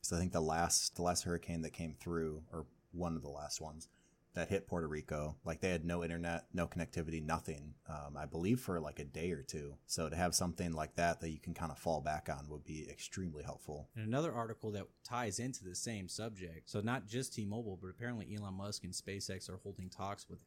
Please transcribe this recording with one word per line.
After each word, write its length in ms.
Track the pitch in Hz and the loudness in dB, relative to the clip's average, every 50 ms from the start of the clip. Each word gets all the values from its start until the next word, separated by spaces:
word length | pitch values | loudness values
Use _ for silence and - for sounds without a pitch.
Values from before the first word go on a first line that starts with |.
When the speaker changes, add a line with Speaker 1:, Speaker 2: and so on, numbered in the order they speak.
| - | -2
Speaker 1:
So 120 | - 87 | 2 4
I 40 | 85 | 4
think 120 | 90 90 | 4 4
the 80 | - 85 | 4 4
last, 560 | 80 78 80 82 85 82 - - - - - | 6 6 6 6 6 6 6 4 4 2 2
the 60 | - | 4
last 220 | 87 87 87 - - | 4 6 6 4 4
hurricane 380 | 90 87 85 - - 85 82 80 | 2 0 0 0 0 -2 0 0
that 80 | 78 - | -2 -4
came 200 | - 82 78 76 - | -4 -4 -4 -4 -6
through, 440 | - 87 85 85 82 78 78 78 78 - 82 | -4 0 2 2 2 2 0 -4 -8 -8 -6
or 140 | 82 73 - - _ _ - - | -6 -8 -8 -12 _ _ -8 -2
one 240 | 85 87 85 82 | 0 0 0 0
of 40 | 76 | 0
the 80 | 65 71 | -2 -6
last 300 | 69 71 76 73 - - | -6 -6 -6 -4 -4 -4
ones 300 | 78 78 76 80 - - _ _ _ _ _ _ _ _ - | -6 -6 -8 -10 -14 -16 _ _ _ _ _ _ _ _ -2
that 140 | 90 82 - | -2 2 4
hit 180 | 101 95 - | 2 2 2
Puerto 200 | - 95 87 80 | 2 0 0 2
Rico, 480 | 76 76 76 76 - 78 76 76 76 76 - - | 2 0 -2 0 0 0 0 0 0 -2 -4 -2
like, 160 | 85 82 - | -2 0 2
they 100 | - 92 | 4 4
had 120 | 90 82 80 | 4 4 4
no 200 | 85 87 87 85 | 2 2 2 2
internet, 420 | 82 85 85 85 85 85 82 - - - | 0 0 0 2 2 0 0 -2 -2 0
no 140 | 90 85 | 2 2
connectivity, 580 | - - 87 80 - - 87 80 78 82 80 76 | 2 2 -2 -2 0 0 -2 0 0 0 0 2
nothing, 480 | 78 80 82 - - 78 73 73 76 - - - - | 2 2 2 2 -2 -6 -6 -8 -12 -14 -12 -10 -8
um, 260 | 78 73 73 71 73 | -6 -6 -6 -6 -4
I 120 | 71 73 | -6 -6
believe 320 | 67 - 82 87 101 123 127 | -2 -2 2 6 6 6 6
for, 200 | - - 90 85 | 4 2 0 2
like, 200 | 76 73 73 - | 0 -2 -4 -6
a 40 | 73 | -8
day 280 | 67 65 80 82 90 | -6 -4 -2 0 0
or 100 | 82 71 | 0 0
two. 360 | 67 - - 78 71 71 71 - - | -2 -6 -6 -6 -6 -6 -8 -10 -4
So 220 | - - 92 82 76 | -2 0 0 2 2
to 60 | 76 | 4
have 200 | 85 90 87 82 | 4 6 6 6
something 380 | - 95 90 82 - 92 85 80 | 4 4 4 2 0 0 0 2
like 200 | 78 78 76 - | 0 -2 0 2
that 240 | - 85 85 - - | 6 6 6 6 4
that 100 | 87 82 | 0 -4
you 80 | 78 73 | -4 -4
can 160 | - 87 82 | -4 -6 -4
kinda 180 | - 82 80 69 | -2 -2 -4 -4
fall 280 | - - 85 80 76 | -2 2 2 2 2
back 280 | 69 78 76 - - - | 2 0 0 0 0 -2
on 180 | 73 69 73 76 | -4 -4 -4 -6
would 140 | 76 71 65 | -8 -8 -6
be 240 | 80 78 78 76 | -6 -6 -6 -6
extremely 540 | 71 71 - - - - 101 92 87 73 73 73 | -8 -10 -10 -10 -6 -4 -2 -2 -2 -2 -4 -6
helpful. 460 | - 65 - - - 76 73 73 - - | -6 -8 -8 -6 -6 -6 -6 -8 -8 -6
Speaker 2:
And 80 | 113 107 | -4 -2
another 260 | 107 120 143 165 165 | 0 2 2 2 2
article 380 | 113 120 113 113 110 - - 110 104 | 0 0 -2 -2 -4 -4 -4 -2 -2
that 120 | 98 92 - - _ - | -2 -4 -6 -10 _ -8
ties 360 | - 123 120 123 104 92 - | -4 -2 0 0 0 0 0
into 240 | 120 135 123 - 92 | -2 -2 -4 -4 -8
the 100 | 90 87 | -6 -4
same 340 | - - 120 113 101 92 | -4 -2 -2 -2 -2 -4
subject, 600 | 87 - - 110 117 107 92 92 82 80 80 - - | -4 -4 -4 -4 -4 -4 -6 -8 -8 -8 -10 -10 -2
so 120 | - 104 | -2 0
not 260 | 101 117 123 131 92 | 2 2 0 0 -2
just 260 | 101 110 127 131 - - | -2 -2 -2 -2 -2 -2
T-Mobile, 440 | 117 104 101 104 117 117 104 95 85 | -2 -2 -2 -2 -2 -2 -4 -6 -6
but 60 | 92 92 | -6 -8
apparently 420 | 90 - 120 123 123 110 98 - 104 | -8 -4 -4 -4 -2 -4 -4 -4 -4
Elon 180 | 104 104 98 95 | -4 -4 -4 -4
Musk 300 | 95 98 104 104 - - | -4 -4 -4 -4 -4 -4
and 100 | 87 92 | -4 -6
SpaceX 560 | - - 98 98 98 - - 95 92 - - | -4 -4 -4 -4 -4 -2 -4 -4 -6 -6 -8
are 80 | 90 | -8
holding 320 | 92 - 101 90 - 92 92 | -8 -8 -8 -6 -6 -8 -8
talks 400 | - - 95 98 101 - - - | -4 -4 -2 -2 -2 -4 -8 -14
with 140 | - - - | -14 -14 -12